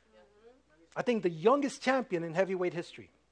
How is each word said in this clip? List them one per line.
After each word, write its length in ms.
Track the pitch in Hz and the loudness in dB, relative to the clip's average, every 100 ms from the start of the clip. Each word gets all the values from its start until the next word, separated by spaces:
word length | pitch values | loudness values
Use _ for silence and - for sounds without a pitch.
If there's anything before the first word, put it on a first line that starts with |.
| 220 214 208 _ 226 - _ _ _ - | _ -20 -20 _ -20 -20 _ _ _ -4
I 60 | |
think 220 | - 226 | 0 2
the 60 | 175 | 0
youngest 520 | 160 190 285 277 - | 2 4 4 0 -2
champion 420 | 254 262 220 170 | 0 0 0 -4
in 100 | 170 | -2
heavyweight 400 | 160 185 190 180 | 0 0 2 -2
history. 360 | 160 - - 95 _ _ | -4 -10 -14 -20 _ _